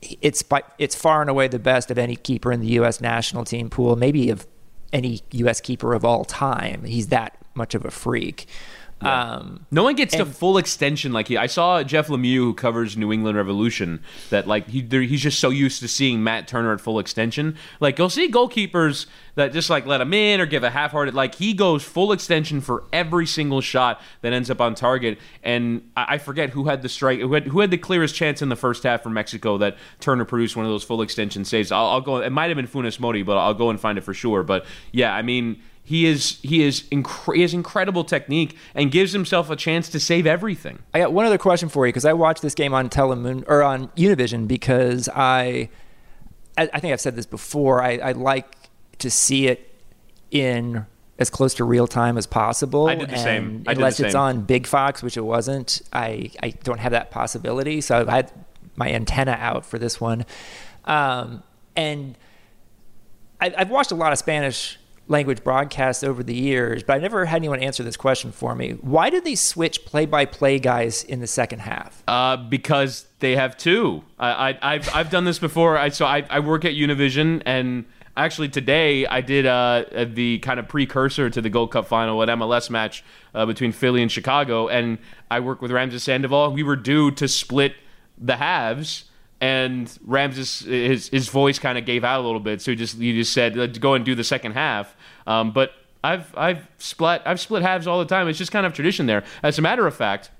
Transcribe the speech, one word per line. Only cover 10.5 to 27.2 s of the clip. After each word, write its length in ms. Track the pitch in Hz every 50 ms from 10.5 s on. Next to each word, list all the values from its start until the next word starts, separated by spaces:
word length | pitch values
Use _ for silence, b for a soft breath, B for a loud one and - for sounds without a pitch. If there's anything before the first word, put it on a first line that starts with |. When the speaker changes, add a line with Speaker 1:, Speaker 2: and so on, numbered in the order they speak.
| 190 196
Speaker 2:
extension 540 | 175 - - - 147 143 151 143 - 143 120
like 160 | 113 107 -
he. 80 | 123
I 100 | 113 113
saw 380 | 131 - - 170 175 180 170 151
Jeff 240 | 139 143 156 151 151
Lemieux, 300 | 147 127 127 123 127 131
who 140 | 123 120 110
covers 440 | - - 120 113 117 117 107 101
New 160 | 110 107 104 107
England 240 | 110 110 110 104
Revolution, 680 | 104 101 95 101 101 107 120 - - - 87 82 80 B B B B B B
that, 180 | - 101 95 90
like, 180 | 107 107 101
he, 160 | - 107 135 127
there, 200 | 113 123 131 127
he's 200 | 120 139 143 131
just 160 | 151 139 -
so 120 | - 135
used 280 | 131 139 139 135 127 - -
to 40 |
seeing 380 | 117 - - 139 135 120 113 110
Matt 240 | 113 113 110 - -
Turner 240 | - 123 117 113 107
at 80 | 98
full 180 | - - 110 110
extension. 580 | 98 - - - 110 117 113 - 147 156 156 156 B B B B
Like, 180 | - 143 135
you'll 140 | - 170 185
see 180 | 175 285 349 349
goalkeepers 760 | 220 240 247 240 - 226 202 180 - 175 165 151 143 143 - B B B B B B
that 160 | - 143 139 131
just, 180 | 160 165 -
like, 160 | 170 147 123
let 140 | 131 143 135
him 120 | 127 135 180
in 280 | 208 214 208 208 196
or 60 | 180
give 180 | 156 143 143 123
a 60 | 120
half-hearted. 440 | 120 139 147 147 143 151 143 139 120
Like, 220 | 135 135 131 -
he 180 | - 175 214 226
goes 300 | 185 202 185 160 147 139
full 260 | - - 170 185 202
extension 500 | 208 180 - - 175 156 156 156 156 143
for 220 | 135 - 123 117 - - -
every 320 | 160 180 160 165 175 170
single 360 | 156 - - 156 147 139 135
shot 400 | 127 - - 131 127 123 113 B B B B B -
that 100 | 117 120
ends 180 | 123 127 120
up 100 | 131 -
on 140 | 123 117 113
target. 460 | - - 120 131 131 120 117 107 B B B B B B
And 440 | - 120 120 120 120 117 117 - - -
I, 180 | - 123 - 139
I 40 | 147
forget 320 | 147 143 139 151 156 139
who 140 | 120 139 139
had 180 | 151 143 135 127
the 60 | 127
strike, 320 | - - - 131 131 123